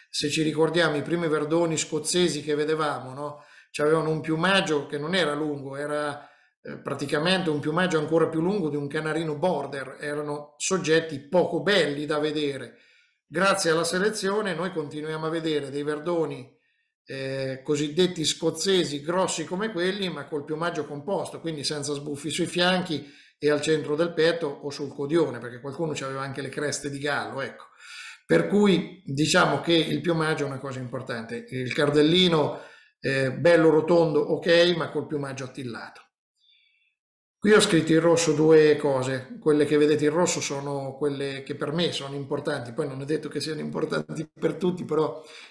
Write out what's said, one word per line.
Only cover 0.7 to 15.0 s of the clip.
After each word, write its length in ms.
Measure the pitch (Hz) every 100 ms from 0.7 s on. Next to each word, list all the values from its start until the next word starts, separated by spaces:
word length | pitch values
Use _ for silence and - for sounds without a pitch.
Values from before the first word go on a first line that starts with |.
| 160 165 147
i 60 |
primi 240 | 143 170 165
verdoni 500 | 151 147 165 170 151
scozzesi 640 | - 156 151 180 175 147
che 140 | 147 147
vedevamo, 580 | 151 156 151 131 127
no? 300 | 131 147 147 - - _
C'avevano 400 | - 151 160 156
un 120 | 156
piumaggio 640 | 135 160 180 196 156 147 131
che 100 | 147
non 160 | 151
era 220 | 190 156 147
lungo, 400 | 151 143 135 135
era, 520 | 147 147 147 156 - _ _ _
eh, 160 | 147 143
praticamente 720 | - 135 143 156 170 185 160
un 80 | 147
piumaggio 400 | 147 160 180 160
ancora 280 | 147 160 156
più 120 | 160
lungo 280 | 175 208 156
di 60 | 143
un 120 | 143
canarino 500 | 156 156 156 165 147
border, 600 | 180 151 139 139 131 -
erano 560 | 147 147 147 147 - -
soggetti 600 | - 190 147 160 160 139
poco 420 | - 180 160 160
belli 460 | 151 202 147 143 147
da 100 | 151
vedere. 600 | 151 151 143 135 117 - _ _ _ _ _
Grazie 420 | 151 196 - 165
alla 140 | 160
selezione 720 | 165 180 208 214 190 208 202 160
noi 160 | 180
continuiamo 560 | 175 147 151